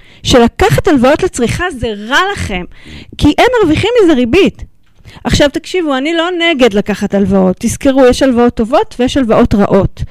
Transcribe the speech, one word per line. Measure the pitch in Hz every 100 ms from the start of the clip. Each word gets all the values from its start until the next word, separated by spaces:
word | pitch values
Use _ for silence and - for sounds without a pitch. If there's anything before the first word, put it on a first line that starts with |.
| - -
שלקחת | - 254 233 - 381 539 415
הלוואות | 285 254 311
לצריכה | 370 - 233 - 359
זה | 262 233 208 214
רע | 285 381
לכם, | 403 87 180 - - - - - -
כי | 294 -
הם | 466 494
מרוויחים | 349 311 415 494
מזה | 349
ריבית. | 254 247 320 285 - - _ _ _ - -
עכשיו | - - 294
תקשיבו, | 330 - 370 311 262
אני | 294
לא | 339 339 359
נגד | 339 285 247
לקחת | 202 196 196 202
הלוואות. | 202 196 196 185 -
תזכרו, | 233 - 277 269 247
יש | 254
הלוואות | 285 233 240 -
טובות | 220 311 440 -
ויש | 262 285
הלוואות | 226 214 240 208
רעות. | 202 196 180 - -